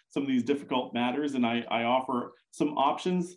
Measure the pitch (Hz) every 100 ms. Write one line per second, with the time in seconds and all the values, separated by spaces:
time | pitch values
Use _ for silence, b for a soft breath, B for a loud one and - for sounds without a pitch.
0 | B 156 139 127 117 139 - 131 123 120
1 | 123 131 147 131 117 117 - 117 117 131
2 | - 123 - B B - 156 147 135 151
3 | 185 180 180